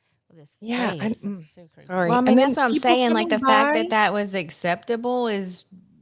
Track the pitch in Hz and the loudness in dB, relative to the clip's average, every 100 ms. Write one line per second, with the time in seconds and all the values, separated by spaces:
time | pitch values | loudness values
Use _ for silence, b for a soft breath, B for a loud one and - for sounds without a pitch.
0 | _ _ _ 170 147 _ 220 240 233 160 | _ _ _ -20 -20 _ -8 -4 -4 -4
1 | 214 - 202 196 156 - 165 - 147 185 | -6 -6 -8 -12 -16 -20 -20 -20 -6 -2
2 | 175 240 254 254 277 277 262 220 254 247 | 0 2 4 4 4 2 0 2 2 2
3 | 247 226 214 214 262 262 277 302 349 220 | 2 0 0 0 4 4 4 0 0 2
4 | 208 202 202 196 165 - 175 175 - 233 | 2 0 -4 -6 -8 -4 -4 -2 -4 -4
5 | 240 247 240 202 185 180 - 185 _ _ | -2 -2 -2 -4 -6 -10 -16 -20 _ _